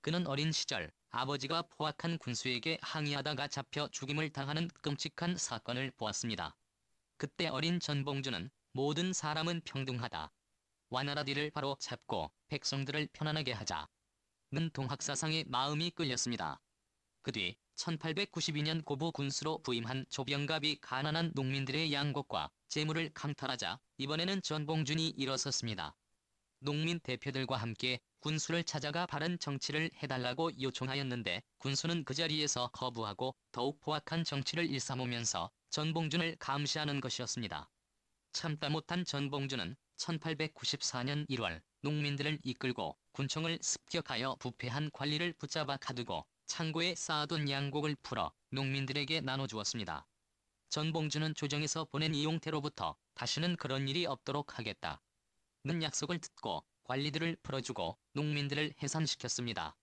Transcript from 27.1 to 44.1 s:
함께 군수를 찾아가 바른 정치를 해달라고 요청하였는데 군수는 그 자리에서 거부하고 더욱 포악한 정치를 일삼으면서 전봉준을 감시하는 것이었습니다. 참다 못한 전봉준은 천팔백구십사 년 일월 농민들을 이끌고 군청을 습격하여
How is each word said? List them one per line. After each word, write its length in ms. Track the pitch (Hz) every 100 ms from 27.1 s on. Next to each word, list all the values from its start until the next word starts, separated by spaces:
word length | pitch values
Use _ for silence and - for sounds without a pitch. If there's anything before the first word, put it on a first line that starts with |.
| 127 - 131 131 131
함께 420 | 117 107 127 123 _ _
군수를 420 | 151 156 - 170
찾아가 420 | 165 156 147 156 175
바른 320 | 147 160 175
정치를 520 | - 139 - 147 160 -
해달라고 580 | 143 131 123 131 165 131
요청하였는데 840 | 131 - 131 135 135 123 98 87 - _
군수는 460 | - 139 165 170
그 100 | 139
자리에서 540 | 135 165 151 147 - 123
거부하고 640 | - 127 117 110 104 131 - _
더욱 300 | - 127 143
포악한 420 | - 151 - 165
정치를 480 | 165 139 131 160 170
일삼으면서 800 | 139 - 127 123 120 117 - 85 _ _
전봉준을 680 | - 156 165 156 160 165 160
감시하는 640 | - 139 147 156 151 139
것이었습니다. 680 | 131 - 123 - 110 78 71 _ _ _ _ _ _
참다 360 | - 170 147 147
못한 360 | 156 - 175
전봉준은 720 | 180 143 139 139 139 131 87 117 _ -
천팔백구십사 1040 | - 160 165 151 156 - - 143 - 127
년 200 | 127 143 147
일월 340 | 131 104 80 - _
농민들을 600 | 139 151 147 143 147 151
이끌고 520 | - 123 131 123 82 - _
군청을 460 | - 139 156 165 165
습격하여 760 | - - - 175 -